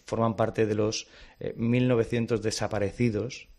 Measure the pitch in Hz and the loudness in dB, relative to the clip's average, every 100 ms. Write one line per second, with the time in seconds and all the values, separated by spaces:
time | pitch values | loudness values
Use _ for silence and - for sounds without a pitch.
0 | - 110 113 98 110 113 110 104 107 110 | -6 0 0 2 0 2 0 2 0 -2
1 | - - - - - - 117 123 127 120 | -8 -18 -20 -10 -8 -4 0 2 4 2
2 | 113 117 113 113 107 - 104 107 98 - | 2 0 0 0 0 -2 -4 -2 -2 0
3 | 120 104 117 - - | 0 0 -4 -8 -18